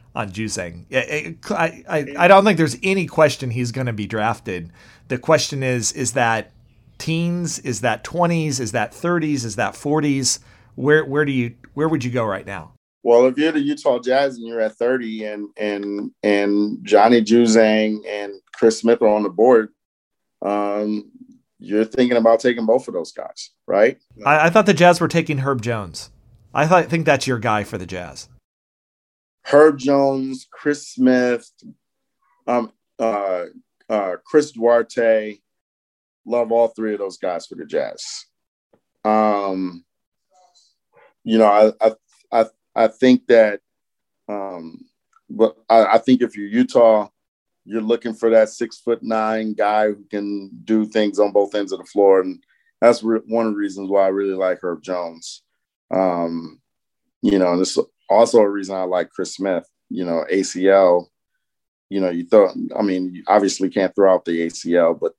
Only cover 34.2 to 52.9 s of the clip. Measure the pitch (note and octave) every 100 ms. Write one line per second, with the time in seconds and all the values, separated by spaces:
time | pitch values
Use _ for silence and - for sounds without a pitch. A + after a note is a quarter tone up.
34.2 | - D3+ D3 A2+ A#2 A#2 A2+ - A2+ A2
35.2 | G#2+ G#2 _ _ _ _ _ _ _ _
36.2 | - A#2+ A#2 A#2 A#2 A2+ A2 G#2 G2 F2+
37.2 | F#2 F2 - - D2+ D#2 B1+ - - -
38.2 | - _ _ _ _ _ _ _ G#2+ G#2+
39.2 | G#2+ G2+ G2 F#2+ F#2 F2 _ _ _ _
40.2 | _ _ _ _ _ _ _ _ _ _
41.2 | - A2 G#2+ G#2 G#2+ - A2 - _ _
42.2 | _ A#2+ A2+ _ _ - A2+ - B2+ B2
43.2 | - A#2 G#2+ G#2 - _ _ _ _ _
44.2 | - G#2 G2 F2+ E2 E2 - _ _ _
45.2 | _ G#2 A2 - _ A2+ G2+ A2+ - B2+
46.2 | A#2 G#2 G2+ A2 B2+ C3 A#2 A2 G2+ _
47.2 | _ _ _ _ - A2 A2 A#2 A#2+ A2
48.2 | A2+ A2+ A2 - A#2 - - A#2 A2+ A2
49.2 | A2 A2 A2 G#2+ G#2 G#2+ G#2+ G2+ G2+ G#2
50.2 | G2+ G2+ G2 A#2+ - A2 G#2+ A2 G#2 G2
51.2 | G#2 G2+ G2+ G#2 G2 F#2 F2 G#2 G2+ F#2+
52.2 | F#2 F2+ _ _ _ _ A#2